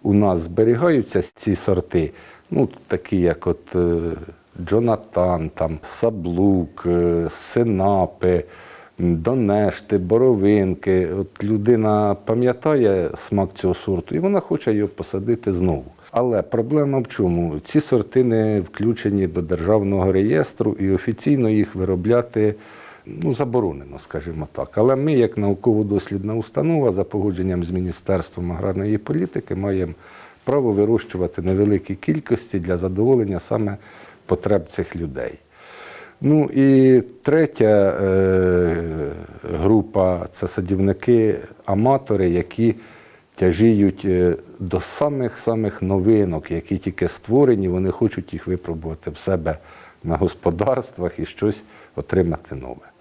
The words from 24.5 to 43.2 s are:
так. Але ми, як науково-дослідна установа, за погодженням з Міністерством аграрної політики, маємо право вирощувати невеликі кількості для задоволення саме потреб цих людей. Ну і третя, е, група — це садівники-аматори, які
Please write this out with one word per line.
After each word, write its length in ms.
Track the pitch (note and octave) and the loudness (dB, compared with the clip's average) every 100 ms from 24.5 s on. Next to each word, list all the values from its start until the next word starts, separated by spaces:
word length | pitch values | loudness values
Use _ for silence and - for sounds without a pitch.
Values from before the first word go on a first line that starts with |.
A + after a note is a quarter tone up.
так. 160 | - - | -8 -6
Але 220 | - A#2 C3+ | 2 2 2
ми, 160 | D3 | 2
як 260 | C#3 A2+ G#2+ | 2 2 0
науково-дослідна 960 | G2+ G2 B2 G#2+ G#2 G2+ - G2 G2 | -2 0 2 2 2 -2 -2 -6 -4
установа, 580 | A2+ G#2+ C#3 D3+ E3 B2+ | -6 -4 -2 0 2 0
за 120 | F#2+ | 0
погодженням 600 | F#2+ G#2+ G2+ F2+ F#2 F2+ | -2 -2 -2 -2 -2 -2
з 60 | E2+ | -2
Міністерством 800 | F#2 F#2 E2+ - F#2+ E2 - F2 | -4 -4 -6 -4 -4 -4 -8 -6
аграрної 460 | E2+ G2 F#2 G2+ G#2+ | -4 -4 -4 -2 -4
політики, 560 | - D3 F#3 - - | -2 -4 -4 -6 -8
маємо 380 | F#2 G2+ F#2+ E2+ F2 - - - _ | -6 -4 -2 -4 -8 -20 -20 -20 _
право 280 | - C#3 B2 | -2 0 0
вирощувати 680 | G2+ G#2+ A2+ - F#2 F2+ - | 2 2 0 -2 -4 -4 -4
невеликі 520 | F2+ F#2+ G#2 G2+ - | -2 2 2 0 -2
кількості 640 | F#2 - D#3 - A2+ - G2 | -6 -4 -4 -2 -4 -2 -6
для 180 | F2 F2+ | -2 -2
задоволення 640 | F#2 F#2 A#2 B2+ G2+ F2+ | -2 0 2 2 0 -4
саме 360 | - A2+ G#2 G2+ - - - - - | -4 -4 -4 -6 -16 -20 -20 -20 -4
потреб 420 | F2+ G2 G2+ E2 | -2 2 0 0
цих 280 | - F2 F2 | -8 -8 -6
людей. 360 | D#2 B1+ A#1 - _ _ - - - - - _ | -8 -8 -10 -12 _ _ -20 -20 -20 -20 -20 _
Ну 300 | C#3 D3+ C#3+ | 2 4 2
і 460 | C3+ C3+ C3+ C3 B2+ B2 - | 4 6 6 8 6 4 -4
третя, 760 | - D#3 D3+ - A2 G#2 G2 C#2 | 0 2 2 2 4 6 4 2
е, 760 | G2 F#2+ F#2+ F#2+ F#2 F2+ F2 E2+ E2 D#2+ D2 D#2+ D#2+ - E2 E2 | 2 4 4 4 4 2 2 0 -4 -6 -6 -8 -16 -14 -8 -2
група — 680 | F#2+ A2 - G2+ F#2 F2+ E2+ | 4 2 2 0 0 0 -6
це 140 | - F#2 | -8 -6
садівники-аматори, 1800 | - F2+ F#2+ G2 F#2 - A#2+ A2 - - - - G2 A#2+ C3+ C3+ G2+ F#2 | -4 -2 0 2 0 2 4 4 0 -8 -14 -4 0 2 2 0 0 2
які 460 | F2 - - A2+ A2+ - - - - | 0 -2 0 0 0 -10 -20 -20 -20